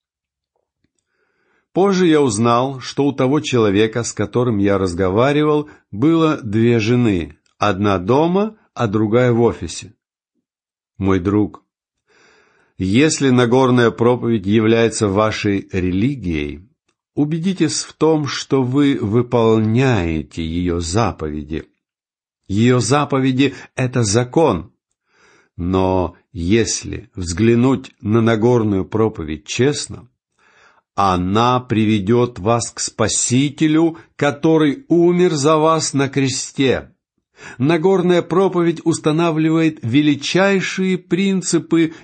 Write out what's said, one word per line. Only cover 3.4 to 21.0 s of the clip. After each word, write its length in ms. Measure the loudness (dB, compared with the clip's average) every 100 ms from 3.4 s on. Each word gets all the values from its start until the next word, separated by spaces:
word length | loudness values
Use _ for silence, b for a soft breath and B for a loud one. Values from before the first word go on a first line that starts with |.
| 0 0 2 2 0 -2
с 80 | -6
которым 460 | -6 -4 -2 -2 0
я 200 | 0 0
разговаривал, 920 | -2 -2 -2 0 2 0 0 -2 -4 B B
было 480 | -2 0 2 2 -2
две 360 | -4 0 2 2
жены, 580 | 2 2 2 0 -4 -12 _ _
одна 400 | -2 0 0 0
дома, 600 | 0 0 2 0 -2 -6 b
а 140 | -6 -4
другая 440 | -2 0 2 2
в 80 | 2
офисе. 520 | 2 0 -8 -12 -16 -20 _ _ _ _ _ _ _ _ _ -4
Мой 220 | 0 0
друг, 440 | 0 0 0 -6 _ _ _ _ b b b b b b b -6
если 520 | -2 2 2 2 2
Нагорная 600 | 2 4 2 2 4 2
проповедь 560 | 2 0 0 0 -2 0
является 600 | 2 4 4 2 0 0
вашей 640 | 2 0 0 -2 -2 -4
религией, 960 | -4 -2 -2 -2 -4 -6 -6 -6 -10 -18 _ _ _ _ -4
убедитесь 680 | -4 -2 -4 0 -2 -2
в 100 | -10
том, 340 | -2 0 0 -2
что 360 | -6 -2 0
вы 340 | 0 2 2 0
выполняете 1400 | 0 0 0 2 2 2 2 2 2 0 0 -4 -6 -8
её 380 | -6 -4 -2 -4
заповеди. 880 | -2 -2